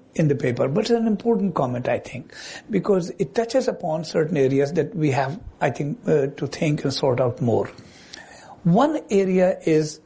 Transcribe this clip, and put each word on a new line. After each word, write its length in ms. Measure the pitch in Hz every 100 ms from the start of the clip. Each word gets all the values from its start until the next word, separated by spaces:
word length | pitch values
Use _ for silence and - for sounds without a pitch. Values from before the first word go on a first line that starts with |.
| _ -
in 120 | 151
the 80 | 131
paper, 320 | 139 120 131
but 140 | 170
it's 80 | 220
an 160 | 233 226
important 480 | 202 233 214 196 151
comment, 320 | 127 123 123
I 100 | 120
think, 340 | - 147 - - - - -
because 400 | 190 - 190 170 -
it 160 | 190
touches 340 | - 226 262 -
upon 360 | - 170 160
certain 340 | 156 175 151 156
areas 360 | 131 135 139
that 200 | 175 147 165
we 160 | 151
have, 280 | 131 135 180 - -
I 80 | 156
think, 300 | - 147 156 -
uh, 200 | 151 139
to 180 | - 139
think 360 | - 160 151
and 100 | 143
sort 280 | 131 139 123
out 200 | 127 -
more. 280 | 120 104 - - - - - - - - - -
One 360 | 170 196 294 302 -
area 480 | 196 190 185 180 185 165
is, 360 | 156 156 -